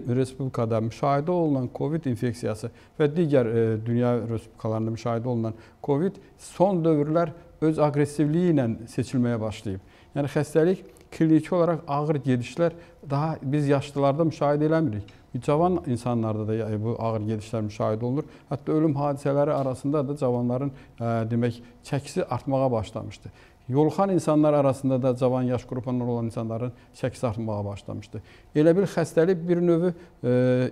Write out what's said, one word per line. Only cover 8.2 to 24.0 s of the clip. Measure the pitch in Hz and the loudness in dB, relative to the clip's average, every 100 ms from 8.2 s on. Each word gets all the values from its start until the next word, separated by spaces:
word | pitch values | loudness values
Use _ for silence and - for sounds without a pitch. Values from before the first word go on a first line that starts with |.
| 147 160 180 151 | 0 2 4 2
ilə | 117 107 113 | 2 -2 -6
seçilməyə | - 117 131 120 117 | -4 -2 0 0 0
başlayıb. | 107 104 104 95 - - - 143 | -4 -6 -8 -8 -10 -20 -10 -6
Yəni | 143 | -2
xəstəlik | 156 143 160 165 190 - - - | -2 0 2 2 0 -6 -20 -10
kliniki | - 160 156 156 180 | 0 4 4 4 0
olaraq | 165 160 - | 2 0 -2
ağır | 143 151 147 131 | -2 0 -2 0
gedişlər | 127 120 - 170 165 - - 151 | -2 -2 -2 -2 -2 -20 -18 -6
daha | 139 160 156 | -4 -2 -4
biz | 135 147 143 | -2 0 2
yaşlılarda | 139 139 143 139 143 165 | 2 0 0 2 2 0
müşahidə | - 143 147 151 | 0 0 2 2
eləmirik. | 160 151 104 101 - - 127 135 | 2 0 -4 -10 -18 -12 -6 0
Cavan | 147 175 170 147 | 2 2 2 -2
insanlarda | 120 123 117 110 107 107 | -2 0 0 0 -2 -2
da, | 113 | -2
yəni, | 107 107 | -2 -2
bu | 110 120 | -2 -2
ağır | 113 110 107 | -2 -2 -2
gedişlər | 107 101 113 107 | -4 -4 -4 -4
müşahidə | 104 110 110 120 | -2 -2 -2 -2
olunur. | 139 147 - - | -4 -6 -12 -10
Hətta | - - | -8 0
ölüm | 156 160 143 | 2 2 2
hadisələri | 147 139 143 139 147 | -2 -2 0 2 2
arasında | 139 135 123 139 151 131 | 0 -2 -4 -2 -2 -2
da | 143 | -2
cavanların, | 127 123 123 123 139 139 - - | 0 0 0 0 -4 -8 -18 -6
ə, | 117 113 113 | -2 -2 0
demək, | 117 120 113 - - - | 0 0 -4 -14 -18 -6
çəkisi | 143 139 - - | -6 -4 -4 -4
artmağa | 120 135 135 135 | -4 -2 0 2
başlamışdı. | 113 101 110 104 - - - - _ - | 0 -4 -8 -12 -14 -18 -20 -20 _ -2
Yoluxan | 131 151 151 | 2 2 2